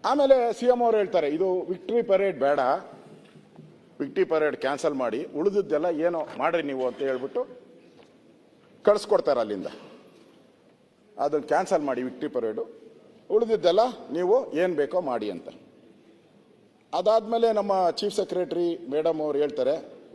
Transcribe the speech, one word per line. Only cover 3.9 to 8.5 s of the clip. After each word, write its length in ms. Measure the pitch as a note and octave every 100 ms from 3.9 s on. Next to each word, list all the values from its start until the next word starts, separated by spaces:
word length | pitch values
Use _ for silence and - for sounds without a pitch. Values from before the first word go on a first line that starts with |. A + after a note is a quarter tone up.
| -
ವಿಕ್ಟರಿ 260 | C#3 D#3+ F#3
ಪರೇಡ್ 320 | D#3+ D3+ C3
ಕ್ಯಾನ್ಸಲ್ 360 | C3 C#3+ D#3+
ಮಾಡಿ, 300 | C#3 B2 A2
ಉಳಿದಿದ್ದೆಲ್ಲ 640 | E3 C#3+ F#3+ G3+ D3+ D3 F3
ಏನೋ 420 | D#3 E3+ E3+ D3 -
ಮಾಡ್ರಿ 260 | D3 E3
ನೀವು" 240 | D3 C3+ B2+
ಅಂತ 100 | B2
ಹೇಳ್ಬಿಟ್ಟು 500 | C3+ B2+ C3 B3 C#4 - - - - - - _ _ _ _